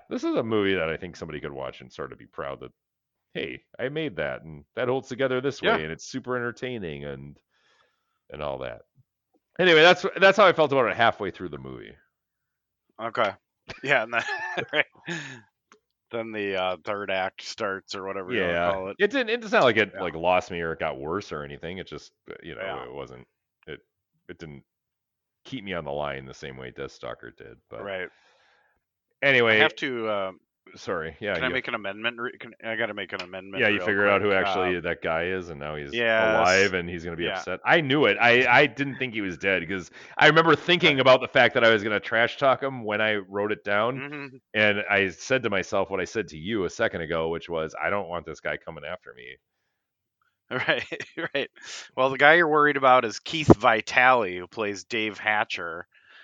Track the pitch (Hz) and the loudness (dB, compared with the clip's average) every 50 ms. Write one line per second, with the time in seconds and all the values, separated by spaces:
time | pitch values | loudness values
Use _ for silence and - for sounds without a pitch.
0 | _ - - 254 311 339 320 202 120 110 110 107 98 98 95 90 80 80 78 73 | _ -10 -10 -6 -6 -4 -4 -4 -2 -2 0 0 2 0 0 0 -2 -4 -4 -6
1 | 95 87 73 - 90 80 76 71 71 76 69 67 65 64 - - 65 64 - - | -10 -12 -12 -12 -12 -12 -10 -10 -10 -10 -10 -10 -10 -10 -12 -14 -20 -18 -14 -12
2 | 71 65 60 - 58 - - - 73 69 69 - 64 62 _ _ _ _ _ _ | -12 -12 -14 -18 -20 -18 -12 -10 -10 -10 -10 -12 -14 -18 _ _ _ _ _ _
3 | _ _ _ _ _ _ - 175 - - - - _ _ _ - 117 135 147 160 | _ _ _ _ _ _ -10 -8 -8 -8 -10 -14 _ _ _ -8 -8 -6 -6 -6
4 | 160 143 87 80 76 69 64 57 65 80 78 73 - _ - - 127 123 131 135 | -6 -6 -6 -6 -6 -6 -6 -8 -12 -16 -18 -18 -18 _ -8 -6 -2 -2 -2 -4
5 | 123 - 127 110 135 127 127 127 131 139 123 - 151 196 226 190 80 156 165 - | -4 -8 -6 -4 -2 -2 -2 -2 -2 -4 -4 -2 0 0 0 0 -2 -6 -8 -10
6 | - - - 131 - 123 127 123 120 120 110 - 131 127 123 110 92 80 73 71 | -12 -12 -12 -10 -6 -6 -6 -4 -4 -6 -8 -8 -10 -10 -8 -8 -8 -8 -10 -10
7 | 71 71 69 69 69 71 71 _ _ _ _ _ _ _ _ _ _ _ _ _ | -10 -10 -12 -12 -14 -18 -20 _ _ _ _ _ _ _ _ _ _ _ _ _
8 | _ _ _ _ _ - - 73 73 71 67 65 65 62 58 53 _ _ _ _ | _ _ _ _ _ -16 -12 -8 -6 -6 -6 -6 -8 -10 -12 -14 _ _ _ _
9 | _ _ _ _ _ _ _ _ _ _ _ - 180 180 165 151 160 180 180 - | _ _ _ _ _ _ _ _ _ _ _ 2 4 6 8 8 8 8 8 6
10 | - 180 - 170 190 196 190 220 202 180 151 160 156 131 139 135 120 101 87 101 | 2 -4 2 4 6 6 8 8 6 6 6 4 4 4 4 2 2 2 4 4
11 | 117 117 - - 104 90 - - 92 80 73 67 65 65 65 58 52 53 - _ | 4 4 4 2 -4 -6 -6 -8 -10 -10 -10 -12 -12 -14 -14 -16 -16 -18 -20 _
12 | _ _ _ _ _ _ _ _ _ _ _ _ _ _ _ _ _ _ _ - | _ _ _ _ _ _ _ _ _ _ _ _ _ _ _ _ _ _ _ -10
13 | 110 117 110 123 110 98 95 - _ _ _ _ _ - - - - 135 143 123 | -10 -4 0 0 0 0 0 -6 _ _ _ _ _ -20 -16 -6 0 2 2 2
14 | 110 117 120 113 - - 415 - - - - - - - - 123 - _ _ _ | 2 0 -2 -4 -2 -4 -6 -6 -6 -8 -6 -8 -6 -4 -2 -2 -2 _ _ _
15 | - 165 170 160 143 139 131 117 104 _ _ _ _ _ - _ _ _ _ _ | -12 -10 -10 -10 -10 -12 -16 -18 -20 _ _ _ _ _ -20 _ _ _ _ _
16 | _ - 120 117 113 113 107 107 101 101 95 92 92 92 92 80 - 107 104 101 | _ -10 -8 -8 -8 -6 -6 -4 -4 -2 -2 0 0 -2 -2 -4 -6 -6 -6 -4
17 | 101 95 95 95 92 95 - - - - - - 113 98 95 95 - - - 98 | -4 -2 -2 -2 -2 -4 -6 -10 -16 -14 -8 -6 -6 -6 -6 -8 -10 -12 -12 -10
18 | 92 98 95 98 92 92 120 104 92 87 85 85 87 87 98 95 92 98 98 - | -8 -8 -8 -8 -6 -4 -2 0 0 0 0 0 0 0 -2 -2 -6 -6 -4 -2
19 | 202 208 262 269 247 214 233 247 220 202 240 208 151 123 104 110 104 98 - 95 | -2 0 0 -2 -2 -2 -4 -6 -4 0 2 4 4 6 4 4 2 0 -2 -6
20 | 92 87 76 80 85 90 90 92 - - 92 85 85 82 80 - 85 78 71 67 | -8 -6 -4 -2 2 2 2 2 2 -2 -6 -6 -4 -4 -4 -4 -4 -4 -4 -6
21 | 71 78 87 101 101 - 87 76 71 71 71 71 - 82 92 95 80 - 78 71 | -6 -4 -4 -6 -6 -8 -10 -10 -10 -12 -12 -12 -12 -12 -10 -12 -12 -12 -14 -16
22 | - - _ _ _ - 50 - - 85 71 55 98 95 90 67 64 62 65 69 | -16 -18 _ _ _ -18 -18 -16 -16 -14 -12 -10 -10 -10 -10 -10 -12 -12 -12 -12
23 | 67 62 64 62 - _ _ _ _ _ _ _ - 78 71 - _ _ _ _ | -14 -14 -16 -20 -20 _ _ _ _ _ _ _ -18 -16 -16 -16 _ _ _ _
24 | _ _ _ _ _ - 90 - 85 78 71 69 - _ _ _ _ _ _ _ | _ _ _ _ _ -18 -18 -16 -16 -16 -16 -18 -20 _ _ _ _ _ _ _
25 | _ _ _ _ _ _ _ _ - - 135 123 98 101 90 85 76 71 71 73 | _ _ _ _ _ _ _ _ -18 -14 -14 -12 -8 -8 -8 -6 -6 -6 -4 -4
26 | 73 71 67 67 65 67 67 - 78 69 65 64 65 64 64 69 67 65 - - | -4 -4 -6 -8 -12 -14 -16 -14 -14 -14 -12 -12 -14 -14 -12 -12 -12 -12 -12 -12
27 | 67 62 58 - 58 58 - - - - - _ _ - 57 110 101 101 95 92 | -12 -12 -12 -12 -16 -20 -20 -20 -20 -20 -20 _ _ -18 -16 -12 -10 -8 -8 -8
28 | 90 - _ _ _ _ _ _ _ _ _ _ _ _ _ _ _ _ _ _ | -8 -10 _ _ _ _ _ _ _ _ _ _ _ _ _ _ _ _ _ _
29 | _ _ _ - 139 139 135 123 117 113 110 107 151 156 - - 156 139 123 117 | _ _ _ -2 2 4 4 6 6 6 6 6 4 4 2 -2 -6 -6 -4 -4
30 | 110 110 104 101 95 95 92 - _ _ _ _ _ - 90 101 - 117 95 85 | -2 -2 -2 -2 -2 -4 -8 -12 _ _ _ _ _ -20 -20 -12 -8 -6 -4 -4
31 | 78 80 - - 110 101 92 85 131 127 127 127 - 131 120 110 101 98 101 107 | -6 -8 -10 -8 -6 -4 -2 -2 -2 -2 -2 -4 -4 -6 -8 -6 -6 -8 -8 -6
32 | 113 120 120 117 120 127 - - - 117 - - - 113 113 110 117 104 101 104 | -6 -6 -6 -6 -10 -10 -10 -12 -18 -20 -18 -12 -10 -8 -4 -4 -4 -4 -6 -8
33 | 95 82 101 95 90 90 92 92 95 98 95 95 117 104 104 98 98 110 101 98 | -10 -8 -8 -10 -10 -10 -12 -14 -12 -8 -4 0 2 2 2 0 0 0 2 4
34 | 101 101 101 95 104 104 98 95 95 98 92 90 92 90 90 87 80 87 82 - | 4 4 4 4 4 4 2 2 2 0 0 0 0 0 -2 -2 -2 -4 -6 -4
35 | - 85 82 82 85 92 95 95 87 85 78 69 73 76 76 76 71 71 71 120 | -4 -2 -2 -2 -2 -2 -4 -6 -8 -10 -12 -10 -10 -8 -8 -8 -8 -6 -4 -2
36 | 117 113 113 110 110 110 107 85 85 90 92 98 98 98 92 90 85 87 90 82 | 0 2 4 4 4 4 4 4 4 4 6 6 4 4 2 -2 -4 -4 -6 -8
37 | 82 87 82 80 85 78 95 92 - 92 90 - - 123 160 170 151 131 135 156 | -8 -8 -6 -4 -4 -4 -4 -6 -6 -6 -8 -4 0 2 2 2 2 2 2 4
38 | 127 104 101 104 117 120 120 123 131 123 123 135 151 135 110 131 139 139 120 98 | 4 4 4 4 6 6 6 6 6 6 6 6 4 4 0 -4 -6 -6 -4 -6
39 | 131 123 107 113 101 92 87 - 95 98 95 90 82 80 98 92 82 - - - | -6 -6 -4 -4 -4 -4 -4 -2 0 0 0 0 0 -4 -6 -8 -8 -10 -16 -20
40 | - - - - 147 156 151 160 165 165 147 - - 170 175 170 170 160 143 131 | -20 -6 2 6 6 6 8 8 6 6 4 4 4 2 2 4 4 2 4 6
41 | 127 131 127 117 120 - - 135 120 113 - 127 117 113 113 104 101 110 104 98 | 6 6 6 6 4 2 4 4 6 6 6 6 6 6 6 4 2 0 -2 -2
42 | - - 117 113 117 113 - - 143 135 127 - 139 135 135 123 110 107 104 104 | -2 0 0 2 2 0 0 2 2 2 2 2 0 -6 -6 -6 -6 -4 0 0
43 | 107 110 107 104 92 95 98 101 104 104 104 104 - 101 101 104 110 123 135 131 | 2 2 0 -2 -4 -6 -4 -2 -2 -2 -2 -4 -2 0 0 0 0 0 -2 -6
44 | 139 143 151 143 139 131 131 127 _ _ - 107 107 104 101 104 92 101 104 98 | -10 -12 -12 -14 -14 -14 -18 -20 _ _ 0 4 4 4 4 2 0 2 2 2
45 | 98 92 82 - - - 131 131 120 110 101 92 87 - 107 98 92 - 98 92 | 2 2 -2 -6 -2 0 0 0 0 0 -2 -2 -2 0 0 -2 0 0 -2 -4
46 | 87 - - 113 92 78 80 78 80 101 117 101 90 80 - - 113 110 - 87 | -4 -4 -4 -6 -6 -6 -8 -10 -8 -4 -4 -2 -2 -4 -2 -2 -4 -2 -2 -4
47 | 82 76 82 82 82 80 85 82 - 85 82 80 80 78 - - 78 85 98 104 | -6 -4 -4 -2 -2 -2 -4 -6 -6 -6 -6 -4 -4 -6 -6 -4 -2 -2 -2 -2
48 | 92 82 87 85 76 80 76 - - 82 76 76 - 85 80 76 73 78 90 - | -4 -6 -8 -10 -10 -10 -12 -10 -8 -8 -8 -8 -10 -14 -16 -14 -12 -12 -12 -12
49 | _ 60 58 62 60 62 65 _ _ _ _ _ _ _ _ _ _ _ _ _ | _ -20 -20 -20 -18 -20 -20 _ _ _ _ _ _ _ _ _ _ _ _ _
50 | _ _ _ _ _ _ _ _ _ - 123 127 - 160 151 123 - - 165 - | _ _ _ _ _ _ _ _ _ -8 -6 -4 0 0 0 -2 -2 -8 -10 -12
51 | - - - 165 165 - - 143 117 - _ - - - - - - - - 127 | -12 -14 -12 -10 -8 -6 -6 -6 -6 -6 _ -18 -18 -16 -16 -16 -16 -8 -2 0
52 | 131 135 135 127 139 147 160 175 170 151 151 151 147 147 135 139 135 127 127 127 | 0 0 4 6 8 8 8 8 6 4 4 4 4 4 4 4 6 6 6 6
53 | 120 107 101 - - - 156 160 151 - - 104 117 120 113 110 - - - 131 | 4 2 -4 -6 -10 -8 -6 2 6 6 6 8 6 4 4 2 0 0 4 6
54 | 127 131 127 120 107 90 90 90 90 - - 113 107 101 101 95 - - 120 110 | 6 6 6 6 2 -2 -4 -8 -10 -8 -6 -4 -4 -4 -4 -6 -8 -6 -4 -4
55 | 110 107 98 - - 107 107 104 113 - - 95 87 85 80 87 - _ _ _ | -2 -4 -4 -4 -2 0 0 0 -2 -4 -6 -10 -8 -10 -10 -12 -14 _ _ _
56 | _ _ - - | _ _ -20 -20